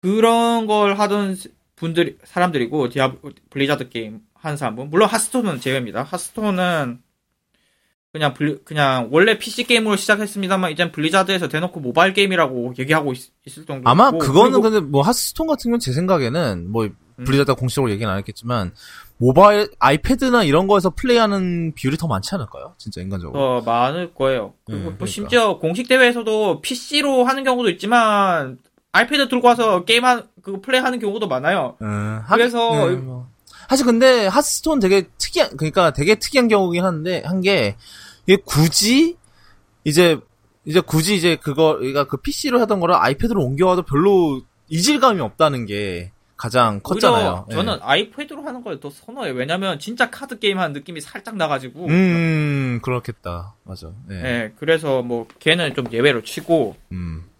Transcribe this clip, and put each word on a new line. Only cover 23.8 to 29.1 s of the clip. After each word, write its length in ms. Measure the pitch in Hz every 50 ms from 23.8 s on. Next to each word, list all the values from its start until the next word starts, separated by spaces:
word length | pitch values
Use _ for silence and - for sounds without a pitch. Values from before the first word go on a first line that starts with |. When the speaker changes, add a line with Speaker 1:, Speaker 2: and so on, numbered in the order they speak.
| 123 131 147 175 180 170 _
Speaker 1:
거예요. 420 | _ 135 135 131 123 104 101 - _ _
그리고 160 | - 110 104
Speaker 2:
음, 20 | 92
Speaker 1:
뭐 100 | 90 92
Speaker 2:
그러니까. 120 | - -
Speaker 1:
심지어 520 | 190 - - 208 208 240 240 226 214 185 -
공식 280 | - 156 170 196 254 -
대회에서도 720 | 254 262 254 240 240 240 226 220 214 214 214 202 175 -
피씨로 640 | - - 262 247 - - 294 294 294 285 269 254 247
하는 200 | 247 262 269 269
경우도 260 | 262 254 247 247 165
있지만, 840 | 170 175 - 202 240 240 233 220 208 202 196 190 175 160 139 131 131 - _ _ _ _ _ _ -
아이패드 360 | 180 233 240